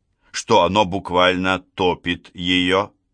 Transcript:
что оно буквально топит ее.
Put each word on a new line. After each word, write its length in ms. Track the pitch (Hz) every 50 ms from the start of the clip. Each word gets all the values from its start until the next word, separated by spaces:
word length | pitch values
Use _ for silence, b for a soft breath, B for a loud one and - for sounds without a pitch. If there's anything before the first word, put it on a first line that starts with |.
| _ _ _ _ _ _
что 320 | - - - - 113 95 87
оно 220 | 87 92 110 104
буквально 720 | 87 95 95 - - 87 90 90 92 92 90 92 92 92 90
топит 720 | - _ _ - 92 90 82 - - 87 87 - - - _
ее. 600 | 92 87 90 92 92 90 90 92 98 104 104 _ _ _ _